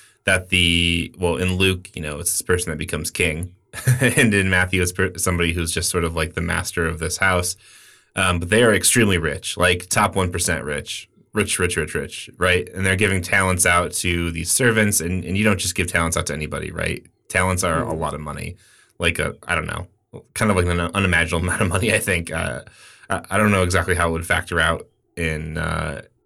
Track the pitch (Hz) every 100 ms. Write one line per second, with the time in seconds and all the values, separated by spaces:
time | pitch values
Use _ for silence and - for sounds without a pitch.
0 | - _ - 92 92 92 85 85 85 85
1 | - - 90 76 92 92 95 92 - -
2 | 76 73 87 - - 90 - 78 76 78
3 | - - 85 78 90 - _ - - 127
4 | 123 147 117 101 95 92 92 92 87 -
5 | 92 87 95 87 85 85 82 - - 90
6 | 82 82 80 90 85 85 87 - 82 80
7 | 80 - 98 90 90 - - - - -
8 | _ - 92 87 87 107 120 98 - 123
9 | 104 90 78 - - - - 87 - 113
10 | 104 98 90 90 95 78 71 71 - -
11 | - _ _ 107 98 - 87 85 76 76
12 | 69 - - - 90 90 - 92 95 95
13 | 104 95 87 98 92 90 87 87 85 -
14 | 92 85 85 82 82 - 123 110 104 101
15 | 85 92 76 98 107 92 92 - 87 85
16 | 82 82 80 73 78 76 76 82 82 -
17 | - _ - 92 92 90 90 82 76 80
18 | 76 73 76 76 82 - _ _ _ -
19 | 87 80 78 - - 82 78 78 - _
20 | _ - - - 107 95 87 87 85 101
21 | 95 82 80 85 87 - 101 92 110 104
22 | - 85 85 82 82 62 - - - -
23 | - 92 - 101 104 98 92 92 90 87
24 | 85 82 82 85 - 85 80 80 - _
25 | _ - 82 78 80 80 80 80 78 69
26 | - _